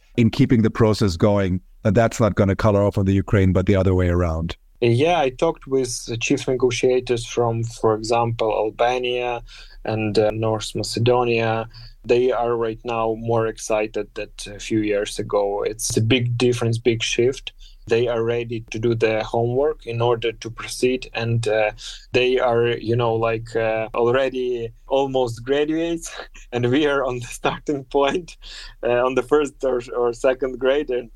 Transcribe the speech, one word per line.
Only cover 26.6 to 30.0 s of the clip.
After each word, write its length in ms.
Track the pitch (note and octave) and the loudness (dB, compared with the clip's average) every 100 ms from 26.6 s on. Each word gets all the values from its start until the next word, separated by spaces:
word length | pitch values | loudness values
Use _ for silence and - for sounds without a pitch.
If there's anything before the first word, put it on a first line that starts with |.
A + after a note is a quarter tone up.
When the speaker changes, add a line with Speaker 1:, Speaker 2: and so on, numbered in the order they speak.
| A#2+ | 2
Speaker 2:
we 160 | C3+ D3 | 2 2
are 200 | C#3 C3 | 0 -2
on 140 | B2 | -4
the 60 | A#2+ | -10
<laughs> 140 | - | -4
starting 460 | C#3+ - - C#3 C3 | -4 -4 -6 -6 -2
point, 500 | C#3 C#3 F#3 E3 - - - - - | 0 2 0 -8 -20 -18 -18 -18 -6
uh, 220 | A#2+ A#2+ B2+ | 0 2 2
on 100 | B2+ | 0
the 80 | |
first 400 | B2 D3 C#3 - | 2 2 0 -2
or, 180 | C3+ B2+ A#2 | -2 -2 -4
or 160 | A#2+ | -2